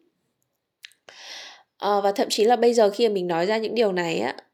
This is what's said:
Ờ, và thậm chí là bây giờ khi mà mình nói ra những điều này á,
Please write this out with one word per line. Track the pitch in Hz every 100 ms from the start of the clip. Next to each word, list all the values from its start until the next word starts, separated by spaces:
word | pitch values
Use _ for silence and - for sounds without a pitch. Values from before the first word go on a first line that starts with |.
| _ _ _ _ _ _ _ _ - _ _ - - - - - _ -
Ờ, | 196 202
và | 202
thậm | 202 240
chí | -
là | 214 240
bây | 233
giờ | 233 208
khi | 202 233
mà |
mình | 202 175
nói | 170 180
ra | 220
những | 220
điều | 220 214
này | 185 170 160
á, | 123 - -